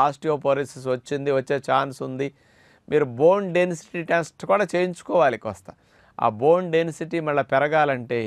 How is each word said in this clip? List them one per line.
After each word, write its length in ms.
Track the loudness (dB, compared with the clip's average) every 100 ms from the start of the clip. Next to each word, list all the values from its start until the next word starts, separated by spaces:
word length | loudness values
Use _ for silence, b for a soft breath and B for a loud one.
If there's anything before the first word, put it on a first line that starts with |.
| 2
ఆస్టియోపోరోసిస్ 800 | 0 -4 -2 0 0 -2 -8 -4
వచ్చింది, 360 | -4 -4 -4 0 0
వచ్చే 200 | 0 -4 0
ఛాన్స్ 320 | 0 0 -6 -8
ఉంది. 200 | -6 -6 b b b b b -2
మీరు 180 | 0 0 4
బోన్ 320 | 4 4 2 0
డెన్సిటీ 440 | 0 -2 -10 -8 -2
టెస్ట్ 340 | -2 -2 -6 0
కూడా 140 | 0 2
చేయించుకోవాలి 680 | 0 -2 -4 -2 2 2 2
కాస్త. 240 | -6 -10 -14 -20 b b b -2 -2
ఆ 20 | 2
బోన్ 320 | 4 4 2 0
డెన్సిటీ 440 | 0 -4 -6 -4 -2
మళ్ళీ 160 | -2 0
పెరగాలంటే 680 | 2 2 2 2 0 -2 -4